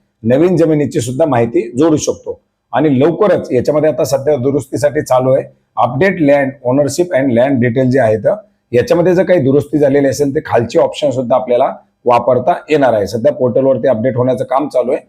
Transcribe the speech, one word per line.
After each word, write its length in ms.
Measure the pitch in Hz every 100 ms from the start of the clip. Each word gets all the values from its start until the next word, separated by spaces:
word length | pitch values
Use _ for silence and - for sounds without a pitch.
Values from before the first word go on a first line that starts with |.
| _ _
नवीन 320 | 110 131 175 170
जमिनीची 440 | 160 151 139 151
सुद्धा 240 | 120 127 160
माहिती 460 | 123 117 120 - 120
जोडू 200 | 165 156
शकतो. 420 | - 104 - - _ _ _
आणि 260 | 120 156 127
लवकरच 520 | 143 160 208 160 -
याच्यामध्ये 380 | 127 120 147 151
आता 140 | 147
सध्या 320 | 156 135 127 143
दुरुस्तीसाठी 680 | 131 139 - 139 143 139
चालू 320 | 143 135 131
आहे 100 | 135 - _ _ -
अपडेट 440 | 123 135 190 175
लँड 300 | 143 143 131 127
ओनरशिप 500 | 123 135 143 139 175
and 200 | 131 139
लँड 280 | 113 131 139
डिटेल 280 | 123 120 127
जे 100 | 135
आहेत 280 | 113 110 120 202 - _ _
याच्यामध्ये 420 | 120 120 170 170 180
जर 80 |
काही 160 | 185 180
दुरुस्ती 380 | 131 139 139 151
झालेली 300 | 143 139 135
असेल 280 | 131 143 139
तर 40 | -
खालची 340 | 120 117 165
ऑप्शन 300 | 135 - 147
सुद्धा 260 | 123 120 127
आपल्याला 380 | 127 120 147 - _ _ 120
वापरता 480 | 120 131 127 113 117 -
येणार 240 | 151 131
आहे. 140 | 110 95
सध्या 260 | 113 110
पोर्टलवरती 540 | 120 127 120 135 123 135
अपडेट 300 | 113 131 120
होण्याचं 260 | 127 123
काम 240 | - 131 147
चालू 240 | 131 120
आहे 100 | 151